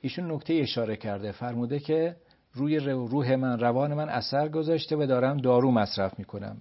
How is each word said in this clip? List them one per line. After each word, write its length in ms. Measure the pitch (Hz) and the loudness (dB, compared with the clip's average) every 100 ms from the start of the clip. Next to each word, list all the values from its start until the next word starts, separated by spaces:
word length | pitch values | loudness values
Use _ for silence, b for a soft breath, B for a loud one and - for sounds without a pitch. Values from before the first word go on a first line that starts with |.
ایشون 300 | 131 - 175 | -6 -6 -6
نکته 220 | 151 - | -6 0
اشاره 420 | 165 139 - 113 104 | 0 2 0 -2 -2
کرده، 360 | 107 101 104 | -4 -4 -6
فرموده 480 | 98 123 117 120 143 | -6 -6 -4 -2 -4
که 360 | 143 160 165 170 b b b | 0 0 0 -4 b b b
روی 260 | 123 147 156 | -4 0 0
رو-، 280 | 139 131 120 | 0 -2 0
روح 280 | 135 131 131 | 0 2 2
من، 240 | 131 120 | 2 2
روان 340 | 120 120 147 | 2 2 0
من 160 | 147 151 | -2 -2
اثر 400 | 120 110 135 151 | -4 -2 -2 0
گذاشته 460 | 156 156 165 - 151 | -2 0 0 0 -2
و 100 | 143 | 2
دارم 320 | 127 131 143 | 2 2 2
دارو 340 | 127 123 131 | 4 6 6
مصرف 480 | 120 101 - 95 - | 4 2 0 -4 -4
می‌کنم. 380 | 101 104 101 107 | -12 -10 -10 -12